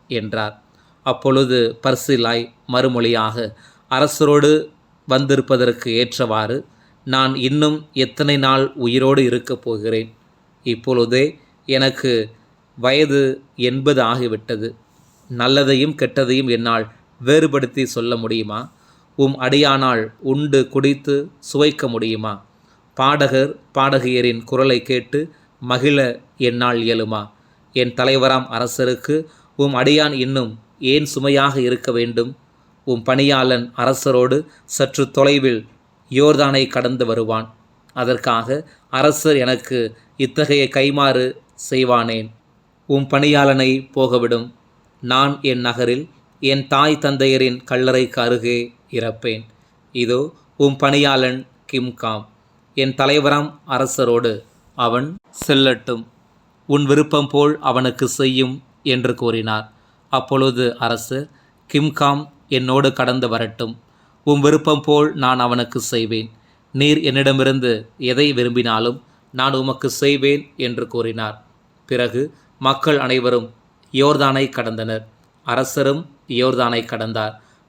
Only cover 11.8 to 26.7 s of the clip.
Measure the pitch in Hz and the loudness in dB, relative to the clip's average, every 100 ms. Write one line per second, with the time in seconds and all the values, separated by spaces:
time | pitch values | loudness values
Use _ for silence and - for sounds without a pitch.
11.8 | 135 131 131 117 110 - _ _ _ - | 0 0 0 0 -2 -10 _ _ _ -4
12.8 | 123 139 151 139 135 135 _ - 123 131 | 0 2 2 2 2 -2 _ -4 -2 0
13.8 | 139 135 117 123 120 110 107 113 113 123 | 0 2 2 0 -2 -6 -6 -8 -8 -12
14.8 | _ _ _ _ _ 123 123 139 135 135 | _ _ _ _ _ -2 2 4 4 2
15.8 | 147 147 127 - 127 131 131 117 117 113 | 0 0 -2 0 0 0 0 0 0 -2
16.8 | 110 - _ _ 123 151 156 139 127 - | -4 -14 _ _ 2 4 4 0 -2 -4
17.8 | 127 - 117 117 113 113 107 107 127 _ | -4 -4 -4 -4 -2 -4 -4 -8 -12 _
18.8 | _ _ _ - 139 139 127 143 143 135 | _ _ _ 0 0 0 0 4 4 4
19.8 | 131 117 110 - 135 135 147 139 127 135 | 2 0 -4 -8 -4 -2 2 2 2 0
20.8 | 139 139 143 139 147 _ - 139 147 143 | 0 0 -2 -2 -4 _ -6 0 0 0
21.8 | 131 113 117 110 107 101 _ _ _ _ | -6 -4 -4 -4 -6 -10 _ _ _ _
22.8 | _ - 135 147 143 131 143 - _ 139 | _ -2 0 2 2 2 0 -4 _ -2
23.8 | 135 139 127 127 123 117 113 127 135 123 | 2 2 0 0 0 -2 -4 0 2 0
24.8 | 120 127 - 143 156 _ _ _ 123 123 | 0 -4 -2 -6 -6 _ _ _ -4 0
25.8 | 139 143 127 120 _ _ 123 120 123 | 2 2 0 -4 _ _ -2 0 0